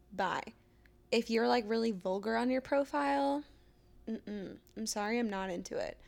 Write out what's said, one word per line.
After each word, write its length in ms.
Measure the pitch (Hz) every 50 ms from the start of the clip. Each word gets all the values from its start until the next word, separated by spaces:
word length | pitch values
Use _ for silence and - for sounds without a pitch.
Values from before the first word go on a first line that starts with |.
| - - 202
bye. 380 | 185 196 180 156 143 - - - - - - - - - - - - - -
If 200 | - 233 226 -
you're, 160 | 226 226 233 240
like, 160 | 240 247 214 208
really 220 | 226 226 226 233
vulgar 460 | 214 185 - 190 185 202 196 220 226 226
on 140 | 240 254
your 100 | 254 262
profile, 800 | 262 - 294 277 285 - - 294 285 277 285 277 277 277 285 294 294 - - - - - - - - - - - - -
mm-mm. 500 | 220 - - - 208 208 185 - - - - - - 208
I'm 80 | 220
sorry, 320 | 214 - 214 202 208 226 240
I'm 140 | 240 214
not 180 | 202 190 190 190
into 260 | 175 180 185 - -
it. 220 | - - - - - -